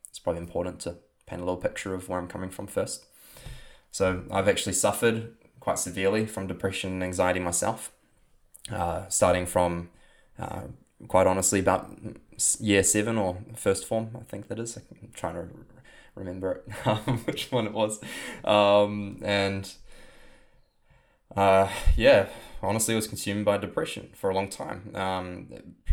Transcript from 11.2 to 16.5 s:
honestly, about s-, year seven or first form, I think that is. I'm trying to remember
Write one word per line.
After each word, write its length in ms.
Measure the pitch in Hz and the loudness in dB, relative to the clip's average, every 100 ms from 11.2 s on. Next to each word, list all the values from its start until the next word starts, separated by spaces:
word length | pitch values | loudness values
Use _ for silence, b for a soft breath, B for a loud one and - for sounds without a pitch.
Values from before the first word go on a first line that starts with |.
| 92 | 4
honestly, 320 | 95 92 98 | 4 2 4
about 380 | 92 92 - - 107 - - - | 4 2 0 -14 -14 -16 -16 -4
s-, 240 | - - | -2 0
year 240 | 107 98 | 4 6
seven 340 | 92 107 107 113 | 6 4 2 0
or 200 | 95 92 107 - | 0 -4 -10 -2
first 300 | 101 95 - | 0 0 -2
form, 240 | 113 110 113 | -4 -4 -10
I 40 | |
think 240 | 123 101 - | -12 -12 -10
that 120 | 107 | -8
is. 180 | 113 - | -8 -10
I'm 340 | - - - | -16 -20 -20
trying 220 | - 87 87 | -8 -6 -6
to 120 | 85 - - - B B B - | -10 -14 -20 -20 B B B -12
remember 360 | 95 92 92 | -10 -6 -4